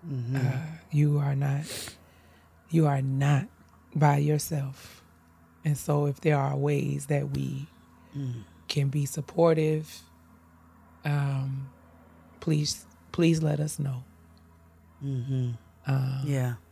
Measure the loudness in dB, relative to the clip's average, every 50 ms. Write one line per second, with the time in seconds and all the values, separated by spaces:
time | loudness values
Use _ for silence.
0 | -10 -8 -6 -6 -4 -4 -2 0 0 0 0 -2 -4 -6 -12 -14 -14 -2 2 2
1 | 2 4 2 2 0 0 0 0 0 0 0 -2 -4 -6 -10 -10 -10 -12 -14 -18
2 | -20 -20 -20 -20 -20 -20 -20 -20 _ _ _ _ _ 0 2 4 4 4 4 2
3 | 0 0 0 2 4 4 4 4 2 -2 -10 -20 -20 -20 -20 -20 _ -6 0 4
4 | 4 6 6 4 4 2 2 0 0 -2 -4 -4 -4 -6 -8 -12 -18 -20 -20 -20
5 | -20 _ -20 _ _ _ _ _ -20 _ _ _ _ -2 -2 0 0 0 0 2
6 | 2 0 -2 0 2 2 4 4 2 0 0 0 0 2 2 2 0 0 -2 -4
7 | -2 -2 0 0 0 -2 -2 -2 -2 -4 -4 -6 -8 -12 -14 -20 -20 -20 -20 -20
8 | -20 -14 -10 -8 -6 -6 -6 -8 -10 -14 -20 -20 -10 _ -2 0 0 0 0 -2
9 | -4 -4 -6 -8 -10 -6 0 2 4 4 4 4 2 0 0 -2 -4 -8 -16 -20
10 | -20 -20 -20 _ _ -20 -20 -20 _ _ _ _ _ -20 _ -20 -20 -20 -20 -8
11 | -4 -2 0 0 0 0 -2 -2 -4 -4 -6 -6 -8 -12 -14 -20 -20 -20 -20 -20
12 | -20 -20 -20 -20 -20 -20 -20 -8 0 0 2 2 2 -2 -4 -8 -10 -20 -20 -20
13 | -20 -8 0 4 6 6 6 4 2 0 0 0 -2 -4 -4 -4 -4 -4 -4 -6
14 | -8 -14 -20 -20 -20 -20 -20 -20 -20 -20 -20 -20 -20 -20 _ -20 -20 _ _ -10
15 | -8 -6 -4 -4 -4 -2 -2 -2 -2 -4 -4 -8 -12 -20 _ _ -4 -2 0 0
16 | 0 -2 -4 -4 -2 -2 0 0 0 -2 -4 -6 -12 _